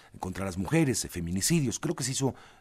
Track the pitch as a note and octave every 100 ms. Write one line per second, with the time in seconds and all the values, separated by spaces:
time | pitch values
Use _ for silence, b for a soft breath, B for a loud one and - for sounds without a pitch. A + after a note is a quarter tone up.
0 | B - F#2 F2+ G2 F2+ F2+ D#3+ D3 A2
1 | - F2+ E2+ F#2 - E3 C3 - D3 -
2 | B2+ C3 C3+ A#2+ B B